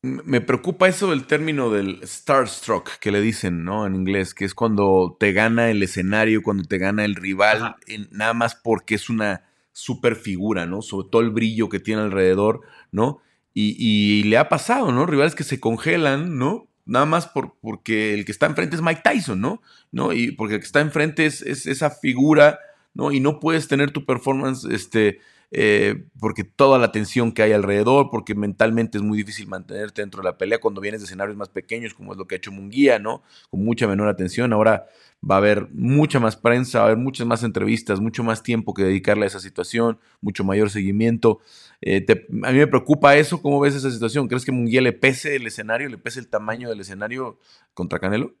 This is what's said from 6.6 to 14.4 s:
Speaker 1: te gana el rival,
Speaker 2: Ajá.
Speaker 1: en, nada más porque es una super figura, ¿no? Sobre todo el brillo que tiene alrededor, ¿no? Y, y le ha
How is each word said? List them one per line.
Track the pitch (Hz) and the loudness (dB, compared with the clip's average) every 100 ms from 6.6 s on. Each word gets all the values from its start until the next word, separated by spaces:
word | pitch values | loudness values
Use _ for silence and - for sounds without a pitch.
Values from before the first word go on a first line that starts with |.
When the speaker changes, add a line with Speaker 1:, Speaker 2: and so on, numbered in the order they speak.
| 87 | -2
Speaker 1:
te | 95 | -2
gana | 95 104 104 | -2 -2 -2
el | 92 | -4
rival, | 95 95 104 107 | -6 2 2 2
Speaker 2:
Ajá. | 113 - - | -2 -10 -18
Speaker 1:
en, | 107 101 | -16 -14
nada | 101 110 | -4 -2
más | 117 117 - | 0 -2 -4
porque | 117 107 - 107 | -2 -2 0 -4
es | - | -2
una | 113 104 92 _ _ _ | -2 -2 -4 _ _ _
super | - - 127 - 113 | -16 -10 -2 -2 -2
figura, | - 90 104 95 85 | -6 -4 -2 -2 -4
¿no? | 95 | -8
Sobre | - 98 92 | -8 -10 0
todo | 113 | 0
el | 117 | 2
brillo | 110 113 110 104 | 0 -2 0 -2
que | 98 | -2
tiene | - 110 | -4 -4
alrededor, | 107 98 92 92 107 113 - - _ | -2 2 2 4 2 0 -8 -20 _
¿no? | 98 120 143 _ _ _ | -2 -2 -2 _ _ _
Y, | - 104 - | -2 -2 0
y | 117 104 104 104 | 2 4 4 4
le | 104 | 4
ha | 113 | 4